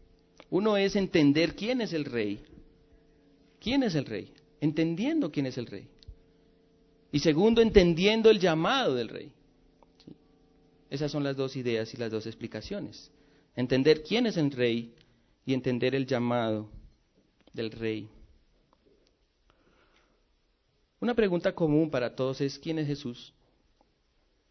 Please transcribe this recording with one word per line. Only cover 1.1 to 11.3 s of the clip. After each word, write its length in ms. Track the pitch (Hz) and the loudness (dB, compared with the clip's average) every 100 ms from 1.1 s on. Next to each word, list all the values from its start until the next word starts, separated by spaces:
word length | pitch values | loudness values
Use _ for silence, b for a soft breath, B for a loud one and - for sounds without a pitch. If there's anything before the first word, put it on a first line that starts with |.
| 180 147 147 165 - | 4 6 4 2 -2
quién 260 | 208 254 | -4 -2
es 100 | 196 | -2
el 140 | 160 143 | -4 -4
rey. 360 | 120 104 101 - - - _ _ - _ _ _ _ _ _ | -4 -4 -6 -12 -20 -20 _ _ -20 _ _ _ _ _ _
¿Quién 240 | 208 269 | -2 0
es 120 | 240 156 | 2 0
el 100 | 123 | -4
rey? 260 | 104 98 - _ - | -8 -10 -18 _ -4
Entendiendo 720 | 147 151 165 170 254 320 170 | -2 0 0 0 -2 0 -2
quién 140 | 147 135 | -2 -4
es 120 | 127 | -6
el 80 | 113 | -10
rey. 240 | 98 - - - - _ _ _ _ _ _ _ _ - | -12 -18 -20 -20 -20 _ _ _ _ _ _ _ _ -6
Y 80 | 147 | -2
segundo, 420 | 165 147 214 233 | 2 4 4 4
entendiendo 680 | 226 208 175 160 196 226 220 | 6 8 6 4 2 6 6
el 100 | 220 | 6
llamado 560 | 180 160 175 262 214 127 | 2 2 0 0 0 -2
del 140 | 113 | -4
rey. 220 | 90 80 - _ _ _ _ - _ - | -10 -16 -20 _ _ _ _ -20 _ -20
¿Sí? 80 | - _ _ _ _ _ _ - | -20 _ _ _ _ _ _ -10
Esas 220 | 143 147 | -6 -4
son 120 | 147 | -4
las 120 | 139 | -4